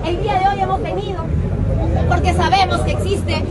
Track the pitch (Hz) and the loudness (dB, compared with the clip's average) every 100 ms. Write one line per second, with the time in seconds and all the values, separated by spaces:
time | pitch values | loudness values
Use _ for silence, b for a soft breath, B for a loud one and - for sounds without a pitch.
0 | 330 349 415 381 392 403 381 381 - 349 | -2 -2 0 2 2 0 0 -2 -2 -4
1 | 415 349 - - - - - - - - | -4 -4 -2 0 0 0 0 0 0 2
2 | - 349 381 339 339 392 370 349 - 285 | 2 2 2 2 2 2 2 0 0 -2
3 | - 403 - - - | -2 -2 -2 -2 -4